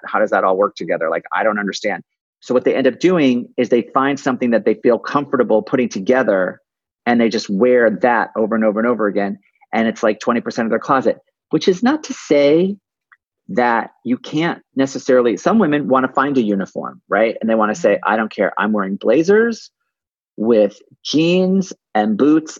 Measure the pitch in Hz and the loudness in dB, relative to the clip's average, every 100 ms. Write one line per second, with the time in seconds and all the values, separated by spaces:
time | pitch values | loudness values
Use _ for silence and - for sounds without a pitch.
0 | - 101 104 101 95 95 101 - 85 85 | -4 -2 0 0 2 0 -2 -4 -6 -4
1 | 80 85 - 90 110 107 98 - 104 82 | -4 -4 -4 -4 -2 -2 -6 -6 -6 -8
2 | - _ _ _ - 123 - - - - | -12 _ _ _ -4 -2 0 0 0 0
3 | 175 180 135 123 - - 113 120 - 135 | 0 2 2 0 -4 -4 0 0 0 -2
4 | 139 139 139 123 123 110 110 104 123 110 | -2 -2 -4 -2 0 0 0 0 0 0
5 | - 147 139 127 107 110 - 131 117 107 | -2 -6 -2 -2 0 0 0 -2 -2 -4
6 | 95 127 110 98 92 - _ _ _ _ | 0 0 2 0 -2 -6 _ _ _ _
7 | - 120 113 107 - 98 127 123 113 92 | -2 2 2 -2 -4 0 4 4 2 2
8 | 123 117 - 107 107 110 110 104 120 113 | 0 0 -2 -4 -2 0 0 0 0 0
9 | 107 98 98 101 _ _ _ 110 113 110 | -2 -2 -4 -8 _ _ _ -2 -2 0
10 | 110 104 - 117 117 123 113 113 - 131 | -2 -2 -2 -2 -4 -4 -2 -2 0 0
11 | 110 - _ _ _ 156 196 180 233 302 | 0 -2 _ _ _ 0 0 2 0 -2
12 | - - - 147 143 160 190 202 _ _ | -6 -10 0 2 4 4 0 -4 _ _
13 | _ _ _ _ - - 120 113 - _ | _ _ _ _ -8 -2 0 0 -4 _
14 | 117 127 - 151 165 - _ 131 135 135 | -4 -4 -4 -4 -4 -6 _ -4 -2 -2
15 | - 127 120 95 170 220 165 147 123 131 | 2 2 2 0 0 2 2 0 0 0
16 | 127 - 139 135 107 98 90 - 64 64 | 0 0 0 0 0 -2 -4 -8 -12 -14
17 | - 98 113 - 113 113 107 104 107 98 | -2 0 0 0 -2 0 0 0 0 0
18 | - 110 110 - 92 - 107 104 95 98 | 0 0 -2 -2 -2 -2 -2 -2 -4 -2
19 | 110 135 165 214 233 220 - _ _ _ | 0 2 4 2 2 -4 -14 _ _ _
20 | _ _ _ - 110 113 101 - _ _ | _ _ _ -4 2 4 2 -2 _ _
21 | - 147 165 185 185 190 180 - _ 107 | -4 0 2 2 2 0 -2 -10 _ -2
22 | 107 104 143 156 156 | 0 2 2 2 -2